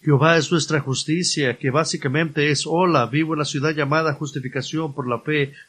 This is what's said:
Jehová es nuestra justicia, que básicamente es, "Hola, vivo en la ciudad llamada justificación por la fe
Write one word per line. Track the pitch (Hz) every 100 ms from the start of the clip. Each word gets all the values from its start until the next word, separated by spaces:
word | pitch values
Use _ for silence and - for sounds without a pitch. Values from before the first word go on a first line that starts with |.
Jehová | - 139 156 165
es | -
nuestra | 170 143 156
justicia, | 135 131 - 165 180 - 135 120
que | 139
básicamente | 139 156 - 139 135 165 147 147
es, | 143 151
"Hola, | 165 180 151 117
vivo | 143 160
en | 160
la | 143
ciudad | 147 147
llamada | 156 139 156 160
justificación | 139 151 143 127 135 127 156 160
por | 139 123
la | 117
fe | - 151 139 143